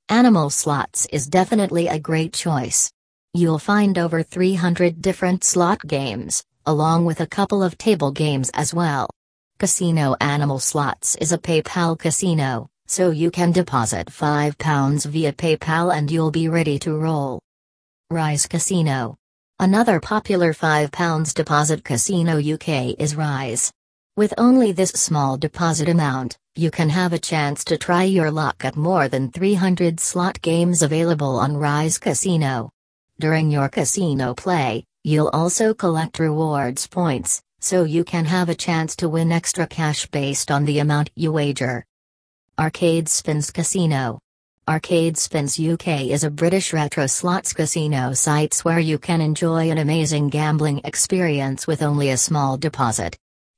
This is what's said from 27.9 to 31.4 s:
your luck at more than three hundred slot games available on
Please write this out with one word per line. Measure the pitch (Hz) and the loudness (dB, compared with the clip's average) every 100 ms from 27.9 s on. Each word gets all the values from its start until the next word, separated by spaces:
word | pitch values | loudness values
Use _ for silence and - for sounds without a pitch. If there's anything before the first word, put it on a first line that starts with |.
| 175 | 2
your | 190 190 156 | 4 2 2
luck | 156 143 - | 0 -2 -2
at | 131 | -4
more | 151 160 185 135 | -2 0 2 2
than | 131 135 | 0 -4
three | 170 196 | -2 0
hundred | 196 190 175 170 165 | 2 2 2 0 0
slot | - 180 185 - | -4 -2 -2 -2
games | 165 170 175 175 | 0 2 2 2
available | 147 160 170 156 139 | 2 2 2 0 0
on | 127 | 0